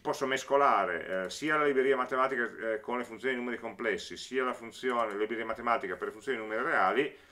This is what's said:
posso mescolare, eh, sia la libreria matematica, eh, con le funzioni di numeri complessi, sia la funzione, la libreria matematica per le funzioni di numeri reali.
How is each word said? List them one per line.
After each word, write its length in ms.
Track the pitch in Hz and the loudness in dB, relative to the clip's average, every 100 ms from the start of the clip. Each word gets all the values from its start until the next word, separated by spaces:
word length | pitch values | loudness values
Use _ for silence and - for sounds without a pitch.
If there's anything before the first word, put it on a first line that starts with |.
posso 240 | 151 139 135 | -6 -2 0
mescolare, 1000 | 131 - 139 139 110 92 85 - 92 92 | -2 2 4 6 6 4 0 -2 -4 -4
eh, 40 | |
sia 280 | - 151 151 | -4 0 2
la 80 | 147 | 4
libreria 320 | 131 131 131 | 4 4 4
matematica, 760 | 123 131 131 127 117 - 113 | 2 0 0 0 -2 -4 -4
eh, 80 | 110 | -4
con 180 | - 120 | -2 -6
le 60 | |
funzioni 300 | 117 113 127 | -6 -4 -2
di 60 | 123 | -2
numeri 180 | 120 117 | -2 -4
complessi, 560 | 117 98 113 98 - - | -6 -4 -2 -2 -4 -12
sia 300 | - 127 127 | -6 -2 -2
la 80 | |
funzione, 580 | 117 113 - 127 120 110 | -4 -10 -6 -2 0 0
la 80 | 101 | 0
libreria 240 | 107 113 | -2 -2
matematica 540 | 113 113 120 110 95 90 | -4 -2 0 0 0 -4
per 100 | 104 | -6
le 60 | |
funzioni 240 | 107 135 120 | -6 -4 -4
di 60 | 107 | -2
numeri 180 | 110 | -2
reali. 500 | 147 131 92 110 147 - - | 0 4 4 4 0 -4 -20